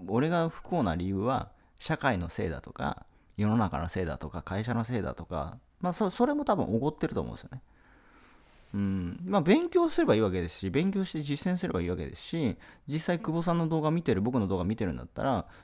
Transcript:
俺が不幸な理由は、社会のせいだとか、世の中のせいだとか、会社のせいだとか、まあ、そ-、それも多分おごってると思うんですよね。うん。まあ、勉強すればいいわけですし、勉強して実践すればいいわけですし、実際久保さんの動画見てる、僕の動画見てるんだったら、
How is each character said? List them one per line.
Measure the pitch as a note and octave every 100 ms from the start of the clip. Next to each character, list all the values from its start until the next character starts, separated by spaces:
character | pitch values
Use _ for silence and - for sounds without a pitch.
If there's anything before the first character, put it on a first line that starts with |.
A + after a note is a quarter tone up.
| F2
俺 | A2+ D#3
が | E3+ E3
不 | -
幸 | - F3
な | G#2
理 | E2 F#2
由 | G2
は、 | A2+ C3 - - _ -
社 | - D#3+
会 | C#3+ F#2+
の | E2+
せ | - F2
い |
だ | D#2
と | -
か、 | - - - - _ _ -
世 | G#2+
の | A#2
中 | G2 D2
の | F2
せ | F#2
い | F2
だ | C#2
と | D2+
か、 | E2+
会 | - F#2+
社 | A2
の | A#2
せ | A2+ B2
い |
だ | D#2
と | -
か、 | E2+ E2 C#2 - _ -
ま | F3+
あ、 |
そ-、 | F3 G3+
そ | -
れ | B3+
も | D4
多 | C#4
分 | F#3+ -
お | -
ご | C#3+
っ | -
て | -
る |
と | -
思 | A#1+
う |
ん |
で | -
す |
よ | -
ね。 | B2+ - _ - - - - - - _ - -
う | G2+
ん。 | G2 F#2+ F2 -
ま | F3+ G3
あ、 |
勉 | D#3+ C#4 E4+
強 | F4+ E4+
す | -
れ | D#4+
ば |
い | A2
い |
わ | G#2
け | F2+
で | F2
す | -
し、 | G2
勉 | C3 F#3+
強 | G3
し | F#3
て | D#3
実 | D3 C#3 F#3
践 | F3+
す | F3+
れ |
ば | -
い | F3
い |
わ | -
け | C#2+
で |
す | -
し、 | - E3+ B2 - - - -
実 | D3+
際 | - -
久 | -
保 | E3
さ | E3+
ん | E3+
の | D#3+
動 | D#3+
画 | D3+
見 | E3
て | D3+
る、 | F#2+
僕 | A2 B2+
の | F#2+
動 | F#2+
画 |
見 | F2 A2+
て |
る | -
ん | A#1+
だ |
っ | -
た | -
ら、 | C3+ B2+ - -